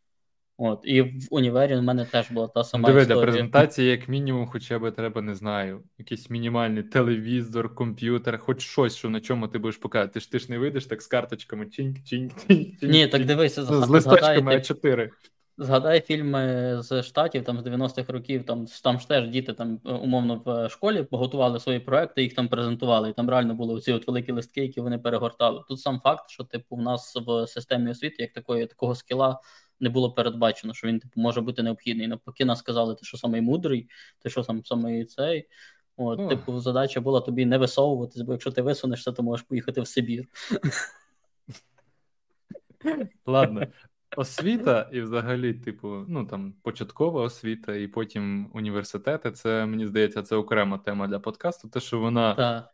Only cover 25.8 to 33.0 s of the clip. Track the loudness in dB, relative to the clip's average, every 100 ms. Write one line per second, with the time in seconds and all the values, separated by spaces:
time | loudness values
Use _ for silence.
25.8 | -4 0 0 0 -6 -16 -12 -12 -10 -6
26.8 | -4 -4 -6 -10 -2 -2 -2 -8 -4 -2
27.8 | -2 -4 -8 -8 -10 -10 -4 -4 -4 _
28.8 | -4 -4 -4 0 2 0 -10 -20 _ _
29.8 | -2 2 0 0 -2 2 0 0 -8 -8
30.8 | -4 -4 -4 -2 0 0 -4 -2 -4 -2
31.8 | -4 -4 -4 -8 -12 -2 0 0 -2 -2
32.8 | -2 -4